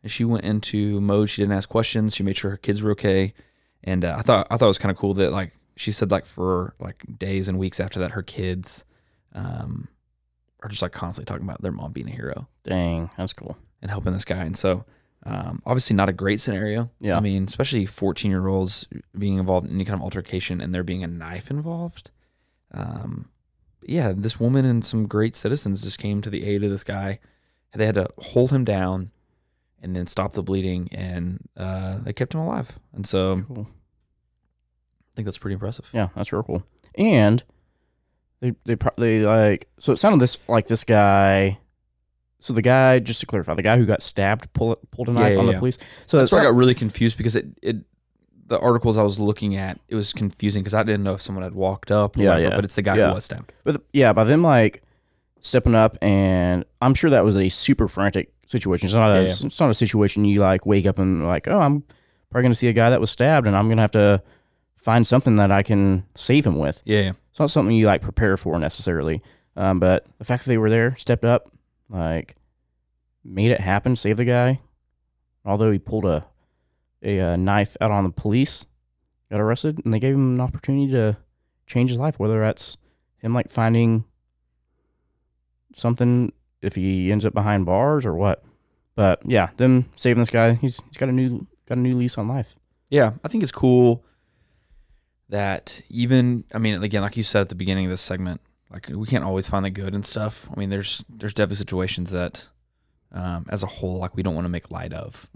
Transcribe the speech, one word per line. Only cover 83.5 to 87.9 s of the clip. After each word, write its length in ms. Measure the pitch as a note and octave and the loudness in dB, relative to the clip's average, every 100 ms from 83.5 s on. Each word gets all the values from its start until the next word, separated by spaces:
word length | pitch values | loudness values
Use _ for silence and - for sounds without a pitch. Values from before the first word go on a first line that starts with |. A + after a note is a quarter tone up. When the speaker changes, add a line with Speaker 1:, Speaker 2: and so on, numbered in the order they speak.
| - A2+ A#2 A#2 A2+ A2+ _ _ _ _ _ _ _ _ _ _ _ _ _ _ _ _ | -2 2 4 4 2 -2 _ _ _ _ _ _ _ _ _ _ _ _ _ _ _ _
Speaker 2:
something 580 | - A#2+ B2 B2 B2 B2 _ _ _ | -6 -4 0 2 2 0 _ _ _
if 120 | G2 | -6
he 380 | F#2+ F#2+ F#2 F#2 | -2 -2 0 0
ends 140 | G#2 G#2+ | 0 0
up 80 | |
behind 320 | G#2 G#2 G#2 F2 | 0 2 2 2
bars 400 | F#2+ C3+ | 2 2